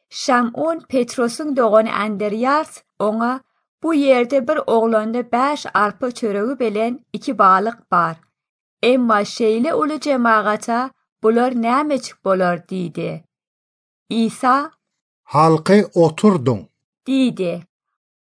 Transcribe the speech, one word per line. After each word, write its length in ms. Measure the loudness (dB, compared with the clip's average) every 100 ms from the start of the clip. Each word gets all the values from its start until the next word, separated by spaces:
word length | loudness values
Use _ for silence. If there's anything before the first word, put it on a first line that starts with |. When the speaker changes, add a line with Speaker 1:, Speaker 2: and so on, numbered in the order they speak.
| _
Speaker 1:
Şamun 680 | -8 0 2 0 -2 -4 -4 -4
Petrosyň 680 | -4 -2 -2 -4 -4 -4 0
dogany 340 | 4 4 2
Andrias, 880 | -2 -4 -4 -4 -2 0 0 -2 -10 _ -4
oňa, 420 | -2 -2 -2 -4 -10 _ _ _
"Bu 120 | -2
ýerde 540 | 2 4 4 2 0 0
bir 100 | -2 0
oglanda 680 | 2 2 0 -2 -4 -4
bäş 340 | -2 0 -2 -6
arpa 360 | -4 -4 -4 -8
çöregi 500 | -4 -4 -4 -4 -4
bilen 440 | -4 -2 -4 -6 -12
iki 260 | -10 -6 2
balyk 540 | 4 4 2 -6 _
bar. 240 | 0 0 -4 _ _ _ _ _ _
Emma 380 | 0 2 2 0
şeýle 540 | 0 -2 0 0 0
uly 260 | 0 -2 -2
jemagata 920 | -2 0 2 2 2 -2 -2 -4 -4 -10 _ _
bular 300 | 0 2 0 0
nämeçik 640 | 0 0 0 -4 -6 -8
bolar?" 340 | -2 0 0 -2
diýdi. 680 | -6 -8 -6 -6 -8 -10 -16 _ _ _ _ _ _ _ _
İsa, 640 | -2 -2 0 0 0 -2 -12 _ _ _ _
Speaker 2:
"Halky 600 | _ 2 4 4 4 4 4
oturdun." 720 | 2 2 4 2 4 0 -2 -6 _ _ _ -4
Speaker 1:
diýdi. 560 | 0 0 -2 -6 -6 -12 _ _ _ _ _ _